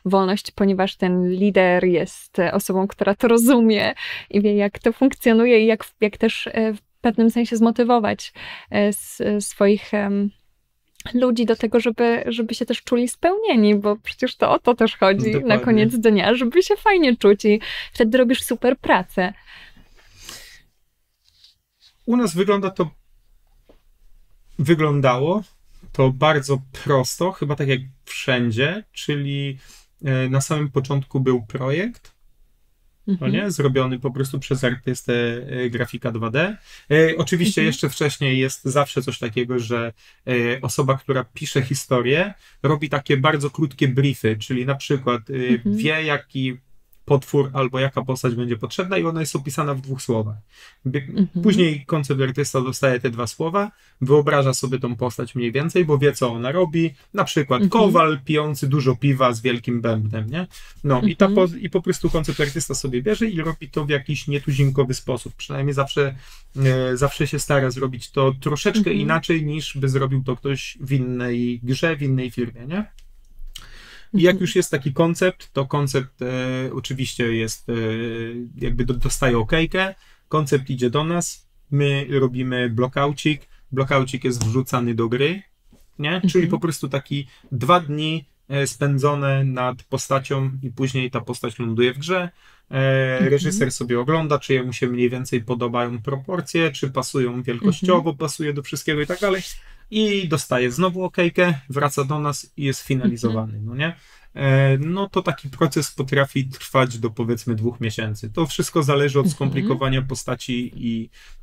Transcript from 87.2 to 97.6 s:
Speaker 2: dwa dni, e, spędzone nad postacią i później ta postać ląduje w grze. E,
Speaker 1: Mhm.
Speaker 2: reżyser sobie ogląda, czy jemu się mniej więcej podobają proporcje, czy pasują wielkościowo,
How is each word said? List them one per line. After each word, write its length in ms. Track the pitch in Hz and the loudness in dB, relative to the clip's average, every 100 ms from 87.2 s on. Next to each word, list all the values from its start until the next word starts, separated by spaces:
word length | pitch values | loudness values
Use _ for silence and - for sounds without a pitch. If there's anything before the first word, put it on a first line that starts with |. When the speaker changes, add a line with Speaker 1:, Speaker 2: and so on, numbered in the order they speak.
| 139 _ - | -8 _ -10
Speaker 2:
dwa 280 | 123 123 175 | -4 2 2
dni, 460 | 147 147 156 160 - _ - | 2 -4 -2 -4 -8 _ -6
e, 180 | 139 135 | -4 -2
spędzone 760 | - 143 139 147 143 139 135 | 0 0 2 2 0 0 2
nad 400 | 135 127 127 127 | 0 0 -4 -6
postacią 680 | - 131 - 135 135 139 135 131 | -6 -6 -2 -2 -2 -2 -2 -4
i 80 | 131 | -10
później 400 | 110 131 131 127 | -4 -2 -2 -4
ta 100 | - | -6
postać 380 | - 120 120 - | -6 -8 -8 -6
ląduje 340 | 117 113 123 | -4 2 2
w 40 | 131 | 0
grze. 320 | 160 185 175 _ _ _ - | -4 -2 -4 _ _ _ -8
E, 420 | 135 135 135 131 | -2 2 2 0
Speaker 1:
Mhm. 180 | 127 131 | 2 2
Speaker 2:
reżyser 400 | 143 151 196 127 | 2 2 0 -2
sobie 280 | - 123 120 | -2 -2 0
ogląda, 400 | 123 160 156 143 | 2 0 0 -2
czy 140 | - | 0
jemu 200 | 131 127 | -2 0
się 140 | 113 123 | -4 -2
mniej 220 | 123 123 | 2 0
więcej 320 | 127 127 127 | 0 -4 -4
podobają 600 | 110 120 120 120 120 120 | -2 -4 -2 -2 -4 -4
proporcje, 720 | 107 135 135 180 - 170 160 | -6 -8 -6 -8 -4 -2 -2
czy 180 | 139 139 | -2 -4
pasują 540 | 131 127 143 123 123 | -4 -4 -2 -2 -2
wielkościowo, 540 | 123 120 | -6 0